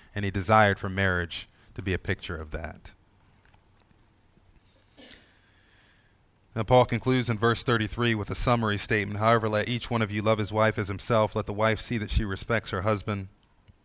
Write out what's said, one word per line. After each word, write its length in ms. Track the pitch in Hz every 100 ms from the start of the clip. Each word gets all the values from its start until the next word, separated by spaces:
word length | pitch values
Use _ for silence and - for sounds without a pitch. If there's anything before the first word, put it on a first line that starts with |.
| - 101
and 100 | 101
he 60 |
desired 480 | 95 90 107 104 98
for 100 | 101
marriage 580 | 95 98 90 85 - - _ _ -
to 80 |
be 100 | 95
a 60 | 87
picture 360 | - 95 - 80
of 140 | 78
that. 440 | 76 80 - - - _ _ _ _ _ _ _ _ _ _ _ _ _ _ _ _ _ _ _ - - - _ _ _ _ _ _ _ _ _ _ _ _ _ 110
Now, 80 |
Paul 220 | 107 127 123
concludes 440 | 117 - 127 120
in 80 | 110
verse 260 | 117 113
thirty-three 520 | - 117 107 - 120 110
with 160 | 101
a 40 | -
summary 440 | - 120 110 101
statement. 400 | - 110 101 101
"However, 280 | 110 117 110
let 220 | 107 107
each 220 | 120 -
one 100 | 117
of 80 | 107
you 140 | 104
love 160 | 104 107
his 120 | 104
wife 280 | 107 110 107
as 80 | 95
himself. 480 | 98 - 113 107 -
Let 100 | 101
the 80 |
wife 260 | 104 110 107
see 200 | - 120
that 100 | 101
she 160 | - 107
respects 460 | 95 - 113 -
her 100 | 98
husband." 460 | 98 104 101 101 95 _ _ _ _ -